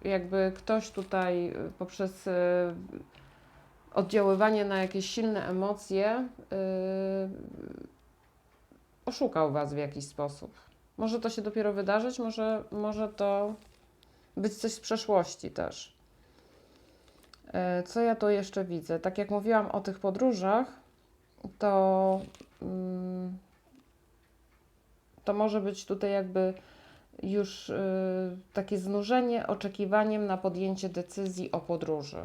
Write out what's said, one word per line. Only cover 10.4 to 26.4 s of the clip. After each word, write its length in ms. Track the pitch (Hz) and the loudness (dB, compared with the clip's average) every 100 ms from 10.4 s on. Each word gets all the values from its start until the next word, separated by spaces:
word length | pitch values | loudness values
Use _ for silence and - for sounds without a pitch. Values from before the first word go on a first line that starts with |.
| - - - _ _ - | -16 -18 -20 _ _ -4
Może 220 | 220 233 | -2 0
to 100 | 226 | -2
się 120 | 226 | -4
dopiero 320 | 208 220 208 | -2 0 0
wydarzyć, 460 | 202 196 208 240 254 | 0 2 2 0 -2
może, 440 | 226 220 220 220 - | -4 -2 0 -2 -4
może 380 | 208 208 214 214 | -4 -4 -2 -4
to 440 | 214 202 202 208 214 - _ _ _ _ _ _ - | 0 2 2 0 -4 -14 _ _ _ _ _ _ -2
być 160 | 208 | -2
coś 200 | 202 226 | -2 -4
z 60 | - | -4
przeszłości 720 | - 220 220 196 165 - - | -4 -2 2 2 2 -4 -10
też. 420 | - 82 - - _ _ _ _ _ _ - _ - _ _ _ _ - - - | -6 -6 -8 -14 _ _ _ _ _ _ -20 _ -20 _ _ _ _ -20 -20 -6
E, 300 | 185 180 180 | -2 0 0
co 180 | 180 233 | 0 2
ja 140 | 233 226 | 2 4
tu 140 | 208 | 4
jeszcze 360 | 202 196 202 190 | 2 0 -4 -4
widzę? 340 | 170 165 165 | -4 -2 -2
Tak 180 | 185 185 | -2 -2
jak 120 | 202 | -2
mówiłam 420 | 202 214 220 202 | 0 4 2 2
o 100 | 202 | -2
tych 180 | 196 190 | -4 -2
podróżach, 680 | 196 196 254 208 190 220 262 - - _ _ _ _ - 196 - | -2 2 2 4 4 4 2 -6 -20 _ _ _ _ -18 -16 -2
to, 640 | 208 196 190 190 190 190 - - - - | 4 6 6 6 6 4 -2 -14 -20 -10
mm, 760 | - 185 185 185 185 185 185 185 - _ _ - _ _ _ _ _ _ _ _ _ _ _ _ _ - | -6 -4 -4 -4 -4 -6 -6 -8 -14 _ _ -20 _ _ _ _ _ _ _ _ _ _ _ _ _ -6
to 100 | - | -2
może 280 | 208 214 208 | 2 2 2
być 240 | 196 196 - | -2 -4 -6
tutaj 260 | 202 202 | -2 0
jakby 420 | 196 190 185 | 0 0 2